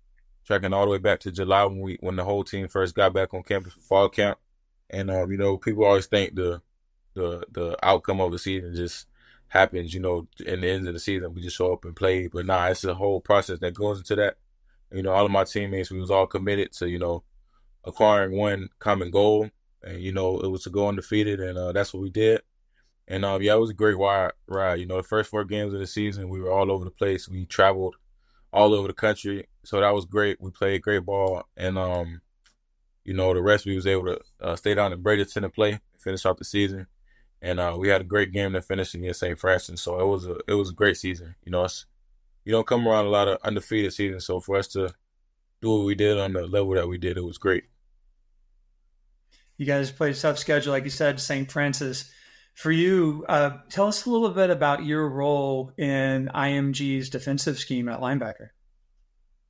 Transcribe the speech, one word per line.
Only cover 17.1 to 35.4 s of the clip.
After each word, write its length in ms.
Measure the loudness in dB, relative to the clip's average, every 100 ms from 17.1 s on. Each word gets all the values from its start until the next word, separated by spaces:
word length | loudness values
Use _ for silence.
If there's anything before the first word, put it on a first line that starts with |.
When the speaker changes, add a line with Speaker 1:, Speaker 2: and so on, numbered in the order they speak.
| -4 -8 _ _ _ _ _
Speaker 1:
acquiring 540 | -8 2 4 6 2 0
one 320 | -2 -2 -6 -6
common 320 | 0 0 2
goal. 400 | 4 4 4 2 -6 _ _
And, 200 | -14 -10
you 100 | -6
know, 300 | -2 0 0
it 60 | -2
was 160 | -6
to 60 | -4
go 200 | 0 0
undefeated, 500 | -2 -2 0 2 0
and, 180 | -4 -6
uh, 140 | -4
that's 220 | -2 -2
what 100 | -4
we 60 | -6
did. 320 | 2 4 4 0 _ _ _ _ _ -8
And, 160 | -4
um, 180 | -2 0
yeah, 120 | 4
it 60 | 4
was 100 | 4
a 40 |
great 200 | 2 2
wi-, 380 | 4 2 2 0 -4 -6
ride. 360 | -2 0 0
You 40 | -2
know, 120 | -6
the 60 |
first 260 | -2 -2 -2
four 160 | -4 -4
games 280 | -4 -4
of 60 | -6
the 80 | -6
season, 400 | -4 -4 -4 -8
we 140 | -6
were 100 | -2
all 180 | 0 2
over 140 | 0
the 80 | -4
place. 380 | -4 -2 -2 -4
We 160 | -10 -4
traveled 500 | 4 4 4 -2 -6 _ _ _ _ _
all 220 | 6 6
over 160 | 6 0
the 40 |
country, 540 | 0 0 0 -4 -8 -10 _
so 160 | -6 2
that 140 | 4
was 100 | 2
great. 380 | 0 0 0 0
We 100 | -8
played 300 | -4 -2 0
great 240 | 0 -2 0
ball, 380 | 0 0 -2 -8 -8
and, 220 | -4 -2
um, 420 | -2 -4 -6 -10 -20 _ _ _ _ _ _ _ -6
you 80 |
know, 200 | 0 2
the 80 | 4
rest 240 | 4 4 2
we 120 | -2
was 100 | 2
able 200 | 0 0
to, 120 | -4 -8 -10
uh, 160 | -6 -2
stay 160 | 0
down 180 | 2 2
in 100 | 0
Bradenton 440 | 2 2 0 -4